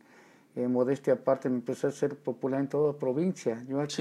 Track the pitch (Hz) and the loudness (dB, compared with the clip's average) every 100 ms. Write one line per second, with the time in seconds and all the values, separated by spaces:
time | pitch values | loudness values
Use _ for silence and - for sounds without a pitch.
0 | - - - - _ - 123 123 127 135 | -20 -20 -20 -20 _ -4 0 2 2 2
1 | - 127 - 131 139 123 120 127 143 139 | 2 2 2 0 0 -2 -2 -2 -2 0
2 | 143 135 - 117 135 135 139 143 151 143 | -2 -2 -6 -4 -2 -2 0 2 0 0
3 | 131 131 180 - - 113 127 135 143 - | -2 0 0 0 -2 -4 -4 -4 -2 -2